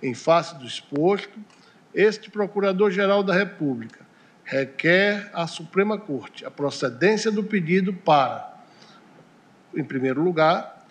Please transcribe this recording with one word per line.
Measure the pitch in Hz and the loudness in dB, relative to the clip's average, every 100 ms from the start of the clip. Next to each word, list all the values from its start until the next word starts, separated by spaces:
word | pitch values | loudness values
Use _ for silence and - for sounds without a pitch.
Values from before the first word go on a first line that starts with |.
Em | 135 | -8
face | 120 - 165 156 156 | -4 2 2 2 -8
do | 123 | -12
exposto, | - - 143 170 202 - - 208 _ _ _ _ - | -14 -8 0 2 0 -4 -16 -20 _ _ _ _ 2
este | 208 208 - | 2 2 -6
Procurador-Geral | 208 196 202 196 190 208 185 196 202 | -6 -4 0 0 2 2 2 2 2
da | 196 | 2
República | 185 196 - 147 123 110 - - _ _ _ | 2 0 -2 -4 -4 -8 -16 -20 _ _ _
requer | - 135 135 - 156 180 202 208 190 | -6 -4 -4 -2 2 4 4 0 -6
à | - 165 | -6 -6
Suprema | - 165 185 202 214 | -8 -6 -2 0 -2
Corte | 208 135 107 - - | -4 -8 -8 -14 -14
a | |
procedência | - 143 135 135 117 175 214 220 | -6 -6 -4 -6 0 2 2 0
do | 208 | -2
pedido | 208 208 160 185 190 | -2 -2 2 2 0
para, | 185 - 151 127 110 - - - - - - - - - _ _ _ _ | -2 2 4 4 -2 -12 -18 -20 -20 -20 -20 -20 -20 -20 _ _ _ _
em | - | -8
primeiro | 135 135 131 131 | -6 -2 -2 0
lugar, | 175 165 156 185 - - - | 0 4 4 2 -2 -16 -20